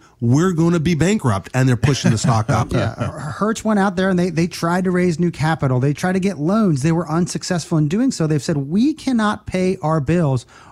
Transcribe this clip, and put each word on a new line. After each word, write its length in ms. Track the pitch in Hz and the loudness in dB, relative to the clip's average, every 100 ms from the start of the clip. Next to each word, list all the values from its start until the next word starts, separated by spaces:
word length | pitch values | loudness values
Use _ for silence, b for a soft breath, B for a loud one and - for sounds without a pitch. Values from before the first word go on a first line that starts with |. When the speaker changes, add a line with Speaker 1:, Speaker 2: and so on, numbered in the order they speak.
| b b | b b
Speaker 1:
"We're 320 | 120 139 190 | 2 2 2
gonna 260 | 165 170 175 | 2 2 2
be 140 | 156 165 | 0 0
bankrupt," 540 | 170 220 123 113 - | 2 2 0 -2 -2
and 140 | 131 131 | 0 2
they're 80 | 120 | 2
pushing 360 | 143 135 - | 2 2 2
the 60 | 110 | 2
stock 300 | - 113 107 | 2 0 0
up. 220 | 92 - | 0 0
Speaker 2:
<laughs> 0 | |
Yeah, 200 | 127 104 | -2 -2
Hertz 720 | - 101 - 143 113 208 214 220 | -4 -6 -6 -10 -4 -4 -2 0
went 140 | 202 | 0
out 160 | 202 180 | 0 0
there 140 | 190 | 0
and 80 | 180 | 2
they, 120 | 180 | 0
they 180 | 160 170 | 0 -2
tried 380 | - 170 180 185 | -2 -2 0 0
to 60 | |
raise 280 | 180 180 156 | 0 0 0
new 120 | 175 | -2
capital. 480 | - 127 160 135 127 | 0 -2 0 0 2
They 140 | 143 | 0
tried 200 | 143 180 | 0 -2
to 60 | 185 | 0
get 180 | 190 143 | -2 -2
loans. 440 | 151 220 202 139 | 0 2 2 2
They 80 | 160 | 0
were 180 | 165 151 | 0 0
unsuccessful 680 | 160 175 160 - 175 - 160 | -2 -2 -4 -4 -4 0 0
in 100 | 151 | 0
doing 240 | 202 262 | 0 0
so. 140 | - 160 | 0 0
They've 160 | 151 | 0
said, 160 | - 147 | -2 -4
"We 360 | 139 196 277 | -2 0 0
cannot 540 | - 269 233 214 - - | 0 -2 0 0 -2 -4
pay 300 | 185 185 190 | -2 -2 0
our 180 | 151 160 | 0 0
bills. 460 | 131 175 151 131 - B B | 2 2 2 0 -4 B B